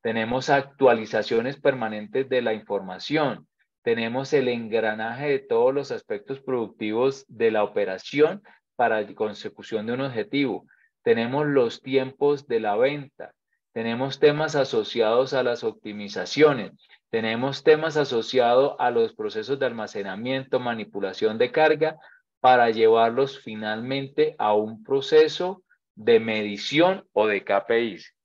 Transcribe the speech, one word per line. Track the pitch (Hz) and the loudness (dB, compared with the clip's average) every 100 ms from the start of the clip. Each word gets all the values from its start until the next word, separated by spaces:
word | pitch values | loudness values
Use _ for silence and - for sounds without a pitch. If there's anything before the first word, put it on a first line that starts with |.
tenemos | 113 113 110 127 131 | -4 -4 -2 -4 2
actualizaciones | 139 135 _ 135 117 107 113 107 113 123 143 | 0 0 _ 4 4 0 -4 0 -2 -2 -2
permanentes | 147 131 110 107 104 131 127 | -2 -2 -6 -8 -6 -6 -2
de | 127 | -2
la | 117 | -2
información, | 110 - 101 95 92 - 151 143 95 _ _ _ _ | -6 -4 -6 -6 -12 -4 -2 -2 -4 _ _ _ _
tenemos | 117 117 113 123 135 | -4 -2 -2 -6 0
el | 147 123 | 0 0
engranaje | 120 113 113 110 107 113 120 147 | -4 -2 -2 -2 -4 -8 -6 -4
de | 135 | -4
todos | 135 117 123 | 0 2 2
los | 143 135 | 0 -6
aspectos | 117 _ 104 - 135 | -10 _ -10 -8 -12
productivos | - 127 104 _ 107 110 135 135 - | -6 -4 -4 _ -4 0 0 -2 -18
de | 113 113 | -2 0
la | 107 | 2
operación | 101 107 98 95 - 143 156 202 _ _ _ - | -2 -2 -4 -6 -6 2 2 0 _ _ _ -2
para | 117 110 | 0 0
la | 104 | -2
consecución | - 107 101 104 - 104 110 | -4 -6 -6 -14 -16 -8 -6
de | 110 | -4
un | 123 | -6
objetivo, | 135 117 101 139 135 92 _ _ _ _ | -4 -6 -4 -2 -2 -4 _ _ _ _
tenemos | 120 113 117 135 | 0 0 0 -2
los | 151 139 117 - | 2 2 2 -2
tiempos | 131 131 131 - 143 143 135 | -2 -2 -2 0 0 0 -2
de | 113 | -2
la | 107 104 | 0 0
venta, | 135 147 135 _ - _ _ _ _ | 0 -2 -12 _ -20 _ _ _ _
tenemos | 120 113 117 135 135 | -8 -6 -4 -4 2
temas | 147 147 156 | 2 2 -2
asociados | 147 127 117 104 117 107 120 135 | 0 0 -2 -2 0 2 2 0
a | 135 | 0
las | 123 117 | -2 -2
optimizaciones, | 117 104 107 104 101 95 90 139 151 127 95 - _ _ _ | -6 -8 -14 -12 -10 -8 -6 4 4 4 -6 -14 _ _ _
tenemos | 113 110 117 135 135 | -4 -2 -2 -4 0
temas | - 156 160 151 | 4 4 2 -2
asociados | 131 120 110 127 120 123 139 - | 0 -2 0 2 4 4 4 0
a | 123 | 0
los | 120 113 | 2 0
procesos | - 107 110 107 139 | -2 -8 -8 -6 -4
de | |
almacenamiento, | 131 117 104 107 98 95 123 135 131 131 | -4 -4 -10 -8 -8 -8 -6 -6 -2 -2
manipulación | 120 113 104 101 98 92 110 110 | -2 -6 -8 -6 -6 0 -2 2
de | 123 | 0
carga, | 160 156 151 156 151 - _ _ _ | 4 2 2 0 -4 -20 _ _ _
para | 127 127 117 | 4 6 4
llevarlos | 113 113 113 117 120 135 - | 4 4 6 4 2 -2 -4
finalmente | - 107 107 110 123 135 135 143 151 - | -14 -8 -6 -6 -6 -6 -4 -2 -2 0
a | 107 | 2
un | 107 110 110 | 2 0 -10
proceso | - 135 135 156 156 - 180 196 _ _ _ | -4 -4 4 4 4 0 -6 -6 _ _ _
de | - 110 113 | -4 4 4
medición | 113 110 104 104 - 143 180 190 _ | 4 -2 -4 -6 -2 2 2 2 _
o | - | 0
de | 107 101 | 2 0
K | - 98 | 0 0
P | - 117 | 2 0
Is. | 117 87 - _ | 0 -6 -18 _